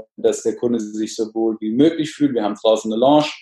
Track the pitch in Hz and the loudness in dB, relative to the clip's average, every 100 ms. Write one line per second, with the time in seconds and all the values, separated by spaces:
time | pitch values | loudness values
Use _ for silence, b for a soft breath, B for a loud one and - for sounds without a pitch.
0 | - - 110 104 113 107 120 117 107 107 | -14 -2 0 0 -4 -2 -2 -2 -4 -6
1 | 110 - 110 113 113 110 110 117 156 160 | -8 -6 -6 -2 -2 -2 -4 2 2 2
2 | 151 - 143 117 107 107 113 110 110 110 | -6 -2 -2 0 -4 0 2 2 0 2
3 | 127 151 147 - | 4 4 2 -6